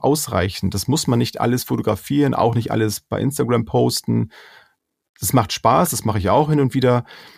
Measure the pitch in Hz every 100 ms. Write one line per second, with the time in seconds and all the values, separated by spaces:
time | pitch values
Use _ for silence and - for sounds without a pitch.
0 | 131 151 - 101 92 - 95 101 - 143
1 | - 120 117 - 120 123 - 123 113 107
2 | - 143 139 - 120 123 113 110 110 104
3 | - 98 120 139 120 120 113 127 123 -
4 | - 117 113 - - - _ _ _ _
5 | _ - 104 131 104 - 117 143 175 120
6 | 113 104 92 113 151 151 135 131 123 123
7 | 120 - -